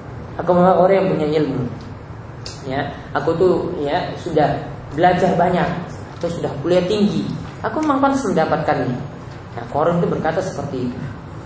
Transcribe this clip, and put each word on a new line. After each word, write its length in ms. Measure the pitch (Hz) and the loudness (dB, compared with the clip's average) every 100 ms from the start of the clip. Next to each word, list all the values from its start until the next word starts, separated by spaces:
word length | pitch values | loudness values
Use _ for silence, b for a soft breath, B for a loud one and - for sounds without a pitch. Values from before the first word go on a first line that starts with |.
| - - - - | -14 -12 -12 -4
Aku 80 | 170 180 | 2 6
memang 240 | 180 170 | 6 6
orang 240 | 185 196 170 | 6 6 2
yang 20 | |
punya 140 | 160 151 156 | 0 2 2
ilmu. 320 | 135 131 123 - - - - - - - - - 135 | 2 0 -4 -8 -14 -14 -16 -16 -14 -14 -14 -10 -6
Ya, 300 | 135 - - - | -4 -4 -8 -6
aku 220 | 151 156 170 | -2 0 4
tuh, 320 | 185 156 - - | 4 4 0 -4
ya, 320 | 143 175 - - | -2 -2 -2 -6
sudah 400 | - 151 143 - - - - 143 | 0 2 2 0 -6 -12 -8 2
belajar 400 | 180 175 185 165 | 4 6 4 4
banyak, 300 | 180 175 143 - - - - - | 4 2 0 -2 -8 -12 -12 -6
aku 140 | 170 | -6
sudah 180 | - 135 - 165 | -4 -4 -2 2
kuliah 160 | 180 180 | 4 4
tinggi. 400 | 208 196 156 - - - - | 2 2 2 -2 -6 -8 -6
Aku 160 | 226 311 | -4 0
memang 180 | 311 269 | 2 4
pantas 240 | 277 269 202 | 4 2 2
mendapatkannya. 720 | 165 156 156 156 135 120 120 - - - - - | 2 2 2 2 0 0 -4 -6 -12 -14 -14 -12
Nah, 120 | - - | -12 -4
Qarun 320 | 139 165 170 | 0 2 2
itu 60 | 190 | 0
berkata 320 | 135 156 156 | 0 0 -2
seperti 480 | - 139 - 131 123 | -2 -6 -6 -4 -4
itu. 100 | 123 143 - - - | -4 -8 -10 -14 -14